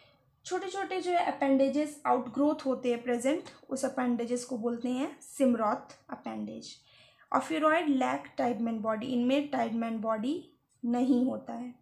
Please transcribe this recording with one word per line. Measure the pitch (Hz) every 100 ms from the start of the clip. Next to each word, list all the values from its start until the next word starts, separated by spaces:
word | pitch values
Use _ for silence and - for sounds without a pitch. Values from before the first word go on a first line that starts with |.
| - _ _ _ -
छोटे | 359 381
छोटे | 381 381 370
जो | 349
है | 349 -
अपेंडेजेस | - 277 269 269 269 302 - 247
आउटग्रोथ | 254 240 262 285 302 269
होते | 254 247
हैं | 233
प्रेजेंट, | 247 233 254 339 - - -
उस | 262
अपेंडेजेस | 262 254 247 233 240 247
को | - 240
बोलते | 240 233 247
हैं | 254 302 -
Simroth | - - 262 226 214 247 - - -
appendage। | - - 107 104 113 - - _ - - _ -
Ophiuroid | 269 - 320 311 320 311 262
lack | 254 277 - -
Tiedemann | 247 233 233 226
body, | 220 220 254
इनमें | 247 247 277 294
Tiedemann | 247 226 226 226 226
बॉडी | 220 220 240 349 - _ _ _
नहीं | 233 240 254 247 254
होता | - -
है। | 233 247 -